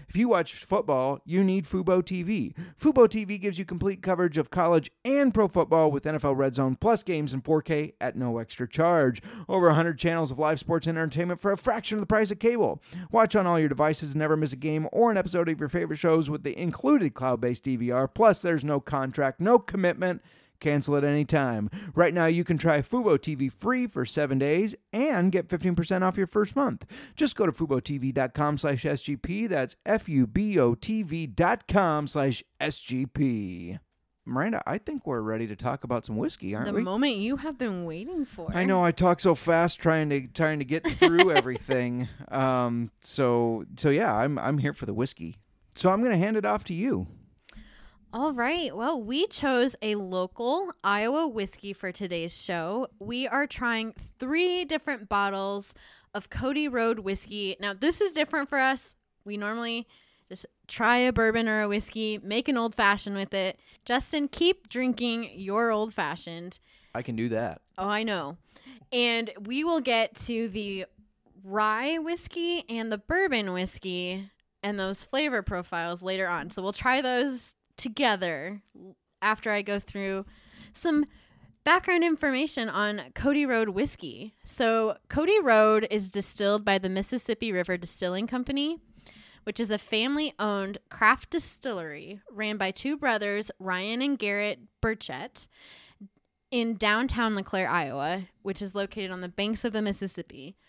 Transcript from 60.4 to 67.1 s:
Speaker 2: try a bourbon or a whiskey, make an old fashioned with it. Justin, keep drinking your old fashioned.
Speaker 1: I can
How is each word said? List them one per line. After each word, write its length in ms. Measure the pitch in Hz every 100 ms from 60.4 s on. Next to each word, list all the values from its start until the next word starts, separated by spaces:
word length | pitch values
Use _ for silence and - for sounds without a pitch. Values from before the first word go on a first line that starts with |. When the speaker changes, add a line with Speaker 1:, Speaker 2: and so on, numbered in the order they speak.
| - _ -
Speaker 2:
try 300 | - 226 247
a 140 | 254
bourbon 340 | 226 220 226 226
or 140 | 214
a 60 | 208
whiskey, 520 | 208 - 220 220 214
make 260 | 190 220 277
an 100 | 247
old 160 | 226
fashioned 420 | 226 202 202 208 196
with 160 | 196
it. 260 | 196 185 - _ _ -
Justin, 420 | 247 - 311 285
keep 400 | - 339 381 -
drinking 640 | 240 254 214 240 233 226
your 380 | 135 190 208 233
old 240 | 214 220
fashioned. 640 | 214 151 170 170 165 175 - _ _ _
Speaker 1:
I 60 | 117
can 160 | 123